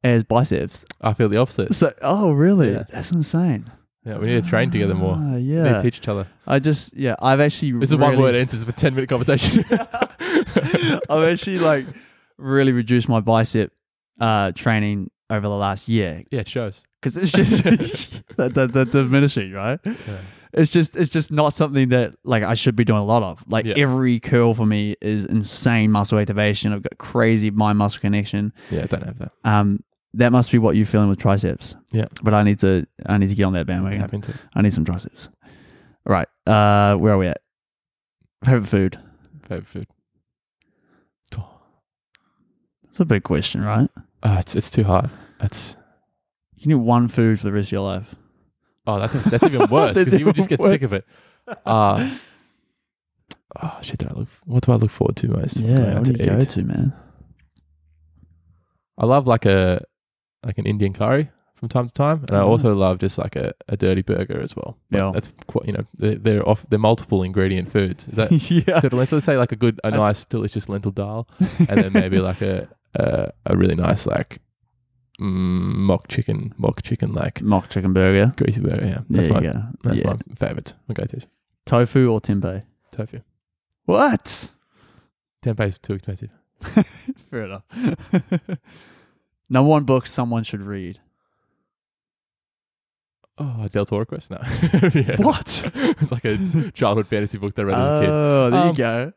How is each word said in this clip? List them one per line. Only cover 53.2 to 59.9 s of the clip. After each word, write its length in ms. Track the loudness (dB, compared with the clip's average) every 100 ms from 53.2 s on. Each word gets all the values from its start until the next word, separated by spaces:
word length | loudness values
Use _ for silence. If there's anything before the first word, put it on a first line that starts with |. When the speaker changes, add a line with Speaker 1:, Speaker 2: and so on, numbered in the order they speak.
| _ -20 _ -12
Speaker 2:
oh, 140 | -12 -12
shit, 160 | -12 -8
did 100 | -8
I 40 | -8
look, 120 | -10 _
what 200 | -4 0 2
do 80 |
I 20 | 2
look 160 | 2
forward 240 | 0 -2 -2
to 120 | -2
most 260 | -2 -4 -2
Speaker 1:
Yeah, 220 | 2 2
Speaker 2:
going 120 | 2
out 60 | 0
Speaker 1:
what 40 |
do 100 | 0
Speaker 2:
to 60 | 0
Speaker 1:
you 60 | 2
go 80 | 2
Speaker 2:
eat? 100 | 0
Speaker 1:
to, 140 | -2
man? 300 | -4 -2 -2 -4 -20 _ -20 _ _ _ _ _ _ _ _ _ _ _ _ _ _ _ _ -2
Speaker 2:
I 80 | 2
love, 220 | 4 4
like, 180 | 2 4
a, 380 | 4 4 0 -4